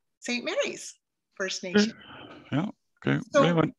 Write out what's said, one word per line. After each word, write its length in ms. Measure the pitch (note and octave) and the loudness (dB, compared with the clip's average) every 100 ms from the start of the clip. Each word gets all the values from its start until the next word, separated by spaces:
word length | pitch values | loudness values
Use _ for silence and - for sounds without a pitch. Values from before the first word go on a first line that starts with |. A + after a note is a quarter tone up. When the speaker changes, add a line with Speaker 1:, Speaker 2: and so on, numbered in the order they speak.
| _ _ | _ _
Speaker 1:
Saint 240 | - A#3+ | -6 -6
Mary's 500 | C4 A#4 C5 - - - _ _ _ | -4 -4 -4 -6 -14 -18 _ _ _
First 300 | - F#3+ - | -8 -6 -6
Speaker 2:
Okay. 80 | F#3 | 0
Speaker 1:
Nation. 220 | G3+ G#3+ - - - - - - | 2 2 -2 -18 -20 -20 -20 -6
Speaker 2:
Yeah, 160 | C3+ G3 - _ _ - | -4 -4 -8 _ _ 0
okay. 140 | C#3+ - | 0 2
Speaker 1:
So 100 | C#4+ | 4
Speaker 2:
Raymond. 300 | E3+ E3 D#3 | 4 4 2